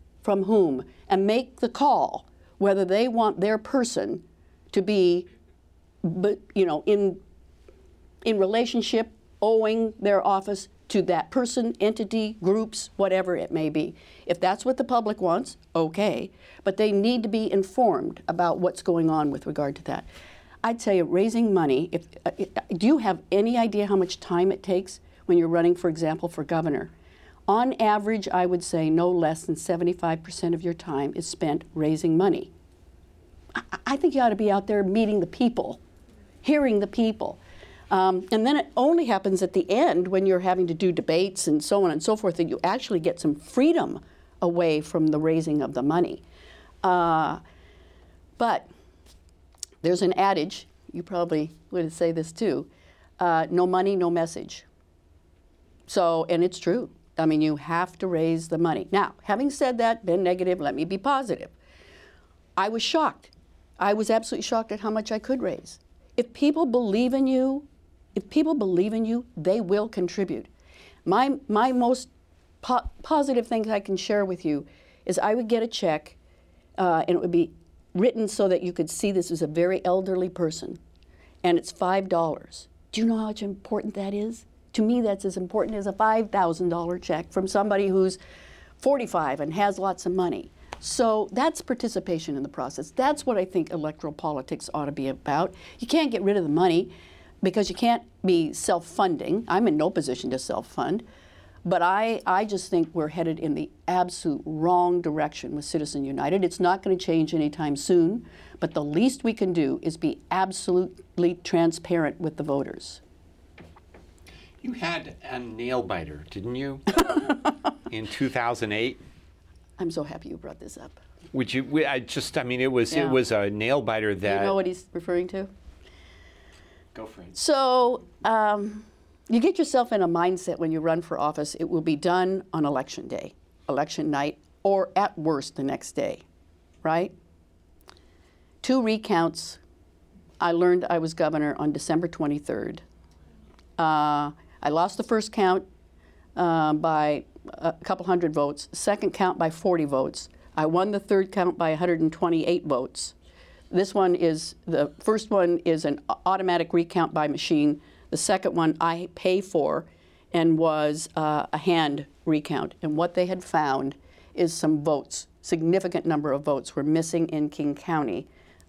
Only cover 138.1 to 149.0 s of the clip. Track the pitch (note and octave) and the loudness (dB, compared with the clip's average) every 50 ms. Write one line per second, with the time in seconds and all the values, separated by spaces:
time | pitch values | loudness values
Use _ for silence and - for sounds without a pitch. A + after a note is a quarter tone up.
138.1 | _ _ - _ _ _ _ _ _ - - - B3+ C4+ A#3 A3 A3 G#3+ A3 - | _ _ -20 _ _ _ _ _ _ -10 -2 0 2 2 2 0 -2 -2 -2 0
139.1 | G3+ E3+ E3+ E3 D#3+ - - - - - _ _ - _ _ _ _ _ _ _ | 2 2 2 0 -2 -6 -12 -14 -16 -18 _ _ -20 _ _ _ _ _ _ _
140.1 | _ - _ _ - - - F3 E3+ E3+ F3+ F3+ F3+ F3+ - - F3 E3+ E3 D#3+ | _ -20 _ _ -6 -4 -2 0 2 4 4 4 4 2 2 0 -2 0 -2 -2
141.1 | E3 E3 E3 D#3 E3 D3+ D3+ D3 - - D3 D3+ C#3 C3 - - D#3+ D#3+ F3+ E3+ | -2 0 0 0 0 0 -2 -2 -2 -2 -2 -2 -2 -4 -2 0 0 0 0 -2
142.1 | F3 - D#3 C#3+ D3 D3 D3 - A#2+ A2 - - - - - - _ - - - | -4 -4 -2 -2 -2 -4 -4 -6 -6 -6 -6 -8 -10 -12 -18 -20 _ -20 -20 -20
143.1 | - - - - - - - - - - _ - - - E3 D#3 D#3 D3+ D3+ D3 | -20 -20 -20 -20 -20 -20 -20 -20 -20 -20 _ -12 -4 0 2 2 4 2 2 2
144.1 | D3 D3 D3 D3 D#3 - - - - - - D3 D3 E3 F3 G3+ - - A3 - | 2 0 -2 -4 -8 -12 -20 -20 -12 -4 -2 0 2 2 0 0 -2 -6 -2 0
145.1 | A#3 A3 G#3+ - - A3 G3 F#3 F#3 F#3+ F#3+ - - - _ _ _ _ _ - | 0 0 0 -2 -2 2 2 4 4 2 0 -6 -20 -20 _ _ _ _ _ -20
146.1 | - - - - - - F3+ E3+ E3 E3 D#3 D#3 D3+ D3+ D#3+ D#3+ D#3 D3+ D3+ D3+ | -20 -20 -20 -12 -4 0 0 2 2 2 2 2 2 2 0 2 2 2 2 2
147.1 | D3 - - - - - - - - - - E3 D#3+ - - - F#3+ F#3+ F3+ F#3 | 0 -2 -6 -12 -20 -20 -20 -18 -12 -4 -4 -4 -4 -4 -4 -6 -4 -4 0 2
148.1 | F3+ F3 F3 D#3 D#3 D3+ C#3+ C#3+ D3 C#3+ - - - - - G#3 G3+ G3+ | 2 2 2 2 2 2 0 0 -2 -6 -12 -14 -10 -4 0 0 0 0